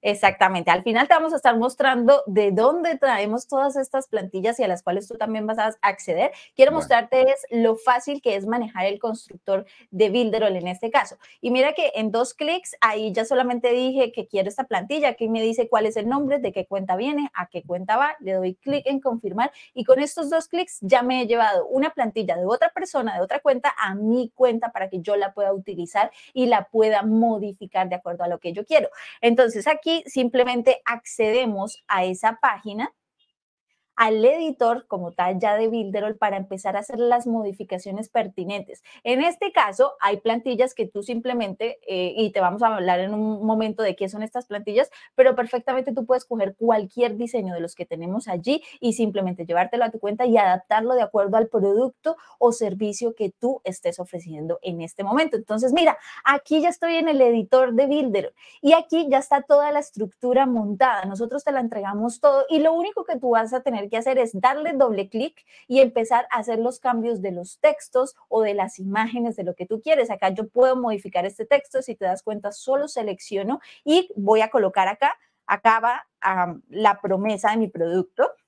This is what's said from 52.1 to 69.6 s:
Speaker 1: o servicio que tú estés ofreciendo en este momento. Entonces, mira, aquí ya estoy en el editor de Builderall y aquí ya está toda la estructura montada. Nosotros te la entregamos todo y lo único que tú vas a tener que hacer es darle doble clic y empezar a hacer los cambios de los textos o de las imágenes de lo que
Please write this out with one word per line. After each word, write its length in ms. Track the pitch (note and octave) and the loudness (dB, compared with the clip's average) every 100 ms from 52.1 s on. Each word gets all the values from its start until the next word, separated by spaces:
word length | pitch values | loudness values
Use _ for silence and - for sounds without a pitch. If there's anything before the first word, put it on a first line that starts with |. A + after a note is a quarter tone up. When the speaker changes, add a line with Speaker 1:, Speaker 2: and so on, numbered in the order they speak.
| E4 - _ | -6 -10 _
Speaker 1:
o 140 | A#3+ | 2
servicio 600 | A#3 G#3+ F#3+ G#3+ G3+ A#3 | 2 -4 -2 -4 -4 -6
que 200 | A3+ G3+ - | -4 -6 -2
tú 220 | A#3 C4 | -4 -2
estés 360 | - F#3 F3 F3 | -6 -6 -6 -6
ofreciendo 580 | F3+ F3+ F3 D#3 D#3+ E3 | -10 -10 -12 -10 -6 -6
en 180 | - E3+ | -6 -8
este 240 | E3 - | -10 -8
momento. 320 | G3 B3 D#4+ A3 | -2 0 0 -2
Entonces, 380 | A3+ G#3+ B3+ | -4 -2 0
mira, 240 | D4+ D#4+ - - - | 4 2 2 -10 -6
aquí 380 | - C#4+ - D#4 | 0 0 2 0
ya 80 | E4 | 2
estoy 240 | E4+ E4 | -2 -2
en 160 | E4 E4 | 0 0
el 100 | C#4+ | 4
editor 540 | B3+ A#3 F#3+ B3+ B3+ | 4 4 4 4 4
de 120 | A3+ C#4 | 2 2
Builderall 460 | D4 C4+ G3+ - _ - _ | 2 0 -2 -4 _ -20 _
y 100 | C#4+ | 4
aquí 360 | E4 D#4+ E4 D4+ | 4 4 -2 2
ya 80 | C4 | 0
está 240 | C4+ C#4+ | 2 -2
toda 300 | C#4 C#4+ D4 | 4 2 4
la 80 | D4 | -2
estructura 640 | D4 - G3+ _ B3 B3 C4+ | -4 -8 -8 _ 0 2 2
montada. 580 | A#3 G#3 G3 C4 G#3 | 0 -2 2 2 2
Nosotros 400 | F#3 G3 A3+ C4 | -4 -6 -6 -4
te 80 | C#4+ | -2
la 80 | C4+ | -2
entregamos 580 | A#3 A3+ G3 G3+ A#3 A#3 | -2 -4 -6 -4 -4 2
todo 260 | D4 C#4 C4+ | 4 4 2
y 120 | D#4 | 2
lo 120 | D#4 | 2
único 320 | E4 F#4 G#4 | 2 -2 -6
que 140 | F4 D4+ | -6 -4
tú 120 | B3+ | 2
vas 220 | A3+ A3 | 2 2
a 80 | B3+ | -2
tener 300 | B3+ A3+ G3+ | -2 -4 -4
que 60 | A3+ | -4
hacer 220 | A#3 C4 | 0 0
es 220 | A#3 F#3+ | 0 2
darle 320 | B3 C#4+ D4+ | 0 2 -4
doble 360 | C#4 C4 G#3 G3 | 2 2 2 -4
clic 360 | A3 D4 _ _ - _ | -4 -6 _ _ -20 _
y 140 | B3+ | 4
empezar 480 | C4 A#3+ A3+ A#3+ B3 | 6 4 2 0 0
a 80 | A#3+ | -4
hacer 220 | A3 A3 | -2 -2
los 180 | A#3 B3+ | -2 -2
cambios 440 | C4 A#3+ A3+ A3 | -2 -2 -2 -4
de 100 | G3 | -4
los 260 | F3 F3+ - | -8 -12 2
textos 560 | D4+ D4+ - B3+ C4+ - _ | 2 2 -2 -2 -2 -6 _
o 140 | A3 | 0
de 120 | G#3+ | 0
las 240 | G3+ G3 - | 0 -4 -6
imágenes 560 | F#3+ G3+ A3+ A#3+ A#3 | -4 -2 -2 -2 -4
de 80 | A3+ | -4
lo 140 | F3+ | -6
que 100 | F3 | -6